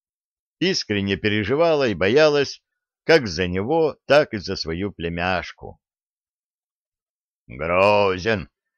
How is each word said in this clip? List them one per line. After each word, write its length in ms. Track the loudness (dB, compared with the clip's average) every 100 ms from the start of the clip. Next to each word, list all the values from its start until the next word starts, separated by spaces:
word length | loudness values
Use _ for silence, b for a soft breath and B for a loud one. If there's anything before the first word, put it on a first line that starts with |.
| _ _ _ _ _ -4
Искренне 560 | -4 -2 -4 -2 -2 -2
переживала 720 | -2 -2 0 0 2 2 0
и 60 |
боялась 680 | 0 2 4 4 4 0 -6 _ _ _ _
как 220 | 2 2 2
за 200 | -2 -2
него, 500 | -2 -2 0 0 -2 2
так 280 | 2 2
и 40 | -2
за 180 | -6 -8
свою 360 | -6 -6 -6
племяшку. 880 | -6 -8 -4 -2 -2 -6 -14 -20 -20 _ _ _ _ _ _ _ _ _ _ _ _ _ _ _ _ -20
"Грозен 1000 | -8 -2 2 4 4 2 0 -2 -4 -6 _ _